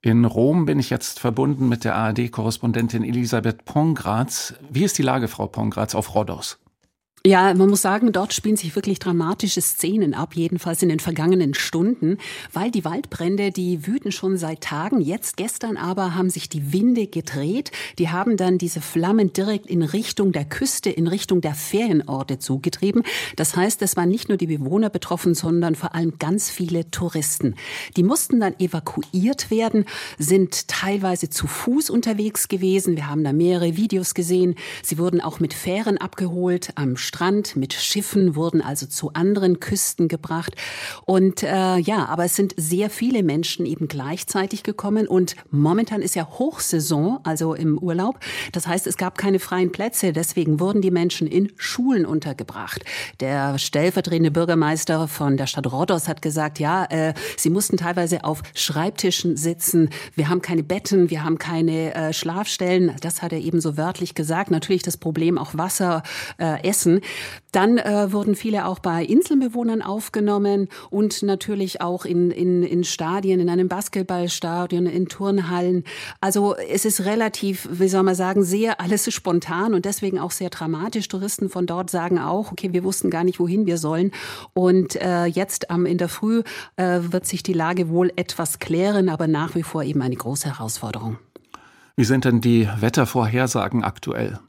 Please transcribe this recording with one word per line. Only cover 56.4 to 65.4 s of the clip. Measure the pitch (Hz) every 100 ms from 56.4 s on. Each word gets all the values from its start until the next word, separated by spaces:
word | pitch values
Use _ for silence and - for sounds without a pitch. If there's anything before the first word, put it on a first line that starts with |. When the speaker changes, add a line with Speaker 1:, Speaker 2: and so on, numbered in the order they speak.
| 151 151
Speaker 2:
ja, | 151 185 180
äh, | 160 160 151 - -
sie | 156
mussten | 180 208 185
teilweise | 170 180 170 170
auf | - 151 -
Schreibtischen | - - 147 175 - 190 180 175 147
sitzen. | 160 170 - 175 156 - -
„Wir | - 151
haben | 180
keine | 175 170
Betten, | 151 185 - 196 175
wir | 160
haben | 151 160
keine, | - 165 165 160 160
äh, | - 156
Schlafstellen.“ | 160 170 175 208 - 180 185 180 135
Das | 165 -
hat | 170
er | 165
eben | 160 165
so | 160 147
wörtlich | 160 185 175
gesagt. | - 151 165 196
Natürlich | 165 - 185
das | 180 -
Problem | 165 160 165
auch | 175